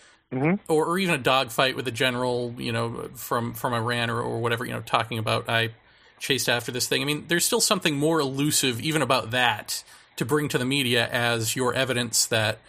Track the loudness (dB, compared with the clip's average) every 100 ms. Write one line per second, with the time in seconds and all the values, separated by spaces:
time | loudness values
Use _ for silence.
0 | -20 _ -8 -2 0 0 2 2 2 2
1 | 0 2 4 2 2 2 0 0 -4 0
2 | 0 0 0 -2 -4 -6 -4 -2 -2 -6
3 | -10 -10 -4 -2 -2 -4 -2 0 0 0
4 | 0 -2 -2 -2 0 -2 -4 -8 0 0
5 | 0 -2 0 0 0 0 0 -4 _ -20
6 | _ -8 -2 0 2 0 0 -4 -2 0
7 | -2 -4 -2 0 2 2 2 2 2 2
8 | 2 2 0 0 0 2 0 0 0 0
9 | 2 2 2 2 2 0 -4 -8 -10 -20
10 | -12 -6 0 0 0 -2 0 0 2 2
11 | 2 0 0 0 -2 -2 0 0 0 -2
12 | -2 0 0 2 0 -2